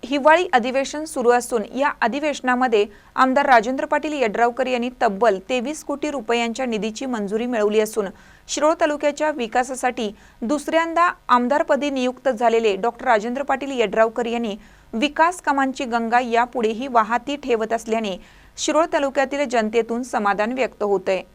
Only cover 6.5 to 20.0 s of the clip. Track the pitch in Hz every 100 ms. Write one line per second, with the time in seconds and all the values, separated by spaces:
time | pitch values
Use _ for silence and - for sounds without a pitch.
6.5 | 226 262 220 214 220 262 240 202 214 247
7.5 | 240 208 214 214 220 196 - - - -
8.5 | - 294 320 330 294 294 285 302 302 233
9.5 | 247 254 254 254 247 220 214 - - 226
10.5 | 294 294 320 330 330 349 - - 247 247
11.5 | 285 294 285 285 269 254 254 277 226 240
12.5 | 226 226 196 233 233 247 226 220 247 277
13.5 | 269 277 262 214 226 226 220 240 233 233
14.5 | 196 - - - 226 285 294 320 359 -
15.5 | 277 269 262 269 233 233 240 247 226 240
16.5 | 254 220 220 269 233 208 240 240 285 269
17.5 | 233 220 226 226 220 220 180 - - -
18.5 | - - 294 330 320 277 262 269 285 285
19.5 | 240 214 233 226 233